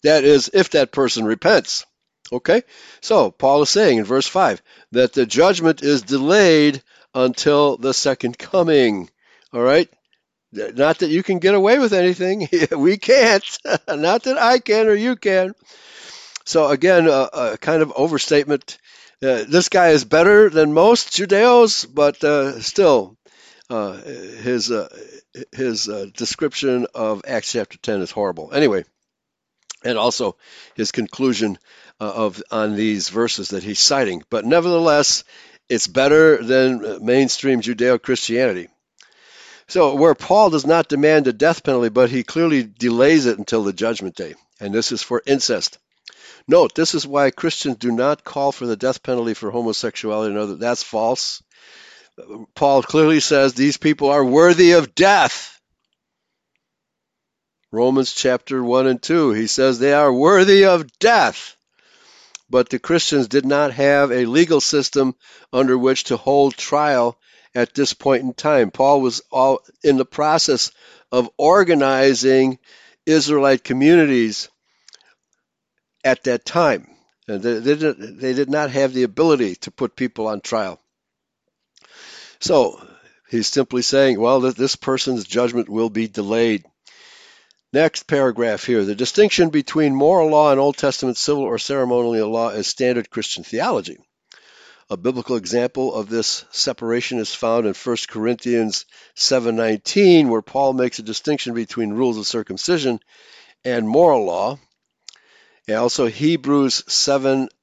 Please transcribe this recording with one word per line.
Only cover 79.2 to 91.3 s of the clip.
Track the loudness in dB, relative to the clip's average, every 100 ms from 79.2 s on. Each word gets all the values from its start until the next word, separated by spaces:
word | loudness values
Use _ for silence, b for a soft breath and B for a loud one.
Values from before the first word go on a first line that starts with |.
| 2 2 0 -6
to | -12
put | -8 -8 -6
people | -8 -6 -8
on | -8
trial. | -6 -6 -6 -10 _ _ _ _ _ _ _ _ _ _ B B B B B B
So | 0 2 2 -4 b b b b _
he's | -6 -4
simply | -2 -2 -4
saying, | -2 2 2 2
well, | 0 0
th-, | 0
this | -2 -4 -4
person's | -6 -4 -4 -6
judgment | -6 -4 -2 -2 -4
will | -4 -4
be | -4 -6
delayed. | -6 -4 -2 0 -2 -8 _ _ b b b b b b b _
Next | 0 0 -2
paragraph | -4 0 0 -2 -4 -4
here. | -2 -2
The | -2
distinction | -4 -2 2 2 2 0
between | 0 -2 -2 0
moral | 2 2 2 2
law | 4 4
and | 2
Old | 0 -2
Testament | -4 -4 -6 -4
civil | -4